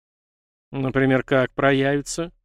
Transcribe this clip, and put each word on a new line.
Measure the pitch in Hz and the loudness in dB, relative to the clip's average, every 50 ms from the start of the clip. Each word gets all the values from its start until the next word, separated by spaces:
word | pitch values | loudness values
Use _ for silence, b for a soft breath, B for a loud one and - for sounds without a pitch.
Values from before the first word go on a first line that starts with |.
| _ _ _ _ _ _ _ _ _ _ _ _ _ _ | _ _ _ _ _ _ _ _ _ _ _ _ _ _
"Например, | - 139 131 131 - 135 135 131 131 131 | -8 -6 -6 -2 0 2 2 4 2 2
как | - - 143 131 127 - | 2 0 0 0 0 0
проявится?" | - - - 139 139 135 135 139 143 143 139 - - - 165 175 - _ | -2 0 2 2 2 2 0 0 -2 -2 -4 -6 -8 -8 -8 -10 -12 _